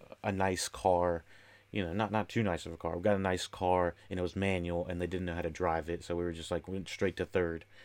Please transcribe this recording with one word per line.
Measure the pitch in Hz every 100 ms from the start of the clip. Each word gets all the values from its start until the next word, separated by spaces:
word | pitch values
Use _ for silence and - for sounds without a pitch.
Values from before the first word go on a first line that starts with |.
| - -
a, | 107
a |
nice | 98 95 92 -
car, | - 95 90 87 85 - - - - _
you | 104
know, | 87
not, | 95 107
not | 107 98
too | 120
nice | 104 85 87
of |
a | 82
car. | 82 87
We |
got | 98 101
a |
nice | 95 90 -
car, | - 92 90 87 - -
and | 92
it |
was | 90 92
manual, | 98 92 87 85 87
and | 87
they | 87
didn't | 90 90
know | 82
how |
to | 85
drive | 80 90 82 80
it, | 85
so | - 87
we |
were | 87
just, | 82 82
like, | 87 85
went | 95 87
straight | - 98 -
to | 92
third, | 95 85 82 - -